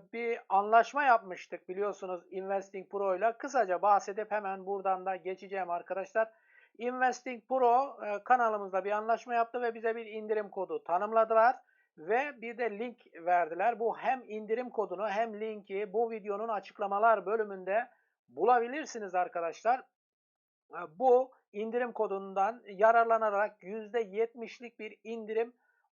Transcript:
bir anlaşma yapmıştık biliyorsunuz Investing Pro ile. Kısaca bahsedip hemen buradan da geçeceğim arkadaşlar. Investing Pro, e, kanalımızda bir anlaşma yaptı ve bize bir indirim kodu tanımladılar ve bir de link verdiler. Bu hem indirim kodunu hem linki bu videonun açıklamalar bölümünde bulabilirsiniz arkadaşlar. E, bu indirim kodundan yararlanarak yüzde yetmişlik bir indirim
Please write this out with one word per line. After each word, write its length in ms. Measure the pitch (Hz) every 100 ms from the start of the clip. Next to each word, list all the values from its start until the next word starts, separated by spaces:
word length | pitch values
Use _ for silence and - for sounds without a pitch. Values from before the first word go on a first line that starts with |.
| 175
bir 260 | 233 233 233 -
anlaşma 540 | 196 202 226 226 277
yapmıştık 640 | 277 233 190 175 - 175 -
biliyorsunuz 540 | 185 202 196 185 180 -
Investing 600 | 190 190 196 196 196 180
Pro 260 | 196 196 185
ile. 220 | 220 226
Kısaca 440 | 285 254 202 175
bahsedip 500 | 196 - - 202 208
hemen 340 | 214 196 190 185
buradan 400 | 202 196 190 185
da 100 | 190
geçeceğim 540 | 170 185 196 190 180
arkadaşlar. 640 | 175 170 180 185 220 220 _ _ _ _ -
Investing 640 | 240 254 254 233 - 240 -
Pro, 500 | 262 247 240 277 226 208
e, 180 | 202
kanalımızda 600 | 202 247 226 214 196 190
bir 80 | 190
anlaşma 440 | 208 220 226 247 240
yaptı 260 | 233 247
ve 120 | 240
bize 220 | 226 226 226
bir 100 | 220
indirim 440 | 220 214 214 202
kodu 340 | 190 175 156
tanımladılar 720 | - 175 208 220 220 220 226 - _ _ _ -
ve 440 | 156 226 294 247
bir 160 | 226 226
de 220 | 233 202
link 180 | 240 220 _
verdiler. 640 | 165 170 175 165 170 208 220
Bu 180 | 226 -
hem 260 | 214 254 196
indirim 420 | 214 208 226 247
kodunu 400 | - 196 180 214
hem 300 | 196 233 208
linki 540 | 220 214 196 196 208
bu 180 | 202 233
videonun 360 | 226 208 202 226
açıklamalar 760 | 208 - - 202 202 226 214 185
bölümünde 640 | 226 208 196 175 208 254 _ _ _ _
bulabilirsiniz 880 | 123 202 247 233 285 277 233 202 180
arkadaşlar. 640 | 175 175 170 156 214 254 - _ _ _ _ _ _ _ _
E, 280 | 160 175 160
bu 320 | 254 247 262 _ _
indirim 380 | 202 220 240 247
kodundan 720 | 226 214 196 196 190 196 240 208
yararlanarak 960 | 190 220 233 226 226 220 202 208 208
yüzde 360 | 175 220 208 233
yetmişlik 800 | 214 196 226 247 226 - 233 -
bir 200 | 214 202
indirim 500 | 220 226 214 220 247 _ _ _ _